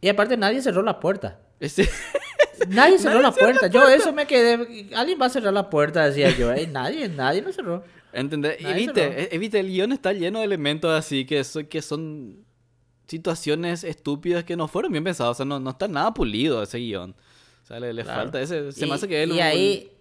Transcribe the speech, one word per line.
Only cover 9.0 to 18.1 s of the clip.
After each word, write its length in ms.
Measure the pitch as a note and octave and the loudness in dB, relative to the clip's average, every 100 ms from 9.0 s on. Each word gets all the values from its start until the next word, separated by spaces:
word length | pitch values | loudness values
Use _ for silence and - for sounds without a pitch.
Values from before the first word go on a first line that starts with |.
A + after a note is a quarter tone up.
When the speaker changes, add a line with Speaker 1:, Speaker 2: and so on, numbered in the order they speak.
Speaker 1:
cerró. 160 | C#3+ B2 | 0 -2
Speaker 2:
eh, 80 | F3+ | -6
eh, 60 | E3+ | -4
viste, 220 | G#3+ G#3 | -2 -2
el 60 | F#3+ | -2
guión 240 | F#3 G#3+ | -2 -2
está 200 | C4+ F#3+ | -2 -2
lleno 260 | G3+ E3+ A3 | -2 -4 -4
de 60 | G#3 | -4
elementos 440 | F#3 C#3+ D#3 E3 D#3 | -2 -2 -2 0 0
así 300 | D3+ C#3 B2+ | -2 -4 -2
que 160 | D3 | -2
so-, 240 | C3+ D#3 D3+ | -2 -8 -8
que 140 | D#3 | -8
son 600 | - D3+ D#3+ D3+ A#2 F#2 _ _ _ _ _ _ - | -6 -8 -8 -12 -16 -20 _ _ _ _ _ _ -14
situaciones 760 | E3 F3 E3 D3+ D#3 F3 E3+ | -8 -6 -4 -2 -2 -2 -6
estúpidas 600 | E3+ D3+ C#3+ C#3+ F3 F3 | -8 -8 -6 -4 -2 -2
que 120 | E3+ E3+ | -2 -6
no 120 | D#3 | -4
fueron 240 | F3+ E4 | -4 -2
bien 120 | D3+ | -2
pensadas. 280 | F3+ E3+ A#2+ | -4 -2 -2
O 20 | |
sea, 100 | A#2+ C#3 | -2 -4
no, 140 | C#3 | -6
no 100 | C3 | -8
está 180 | B2+ G3+ | -6 -4
nada 260 | D3 G#3 | -2 -2
pulido 480 | A3+ B2+ G#2+ D#3 A#2 | -2 -2 0 0 -2
ese 160 | G2+ A#2+ | -4 -6
guión. 360 | A#2 G2 F2+ - _ _ _ _ | -6 -8 -10 -18 _ _ _ _
O 40 | - | -20
sea, 140 | A#2 | -12
le, 120 | B2 | -10
le 100 | A2+ | -10
Speaker 1:
Claro. 180 | A2 | -8